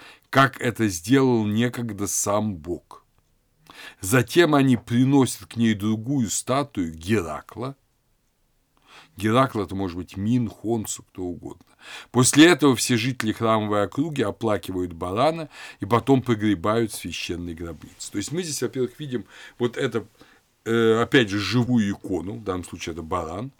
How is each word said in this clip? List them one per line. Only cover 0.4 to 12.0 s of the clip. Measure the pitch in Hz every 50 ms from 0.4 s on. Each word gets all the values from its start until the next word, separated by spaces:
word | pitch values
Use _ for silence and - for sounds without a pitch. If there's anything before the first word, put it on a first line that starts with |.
| 135 131 - -
это | - 123 107 - 113 104
сделал | 92 - - 117 131 139 135 131 123 113 107
некогда | 104 104 110 120 123 120 127 120 117 104 98 101 95
сам | - - - 104 101 107 107 107 98
Бог. | 82 73 85 87 73 - - - - _ _ _ _ _ _ _ _ _ _ _ _ _ - - - - - - _
Затем | - 92 117 127 117 - - 170 175 156 147
они | 139 135 135 123
приносят | 107 - - 120 120 131 131 143 139 127 113 - - -
к | - -
ней | 113 117 113 110
другую | 101 104 107 110 110 110 127 147 139 117 90
статую | - - - - 123 139 143 139 - 104 90 82
Геракла. | 80 78 82 92 110 104 87 80 76 69 - - - 98 120 135 139 - _ _ _ _ _ _ _ _ _ _ _ _ _ _ _ _ _ _ _ _ _ _ - - - _ _
Геракл — | - 104 107 110 123 135 131 - 110
это | 98 85 95
может | 95 98 92 85
быть | 90 87 - -
Мин, | 95 98 110 123 123 120 104
Хонсу, | - - - 104 117 113 101 - - - -
кто | _ _ -
угодно. | 90 90 87 78 - - - - _ _ _ _ - - - -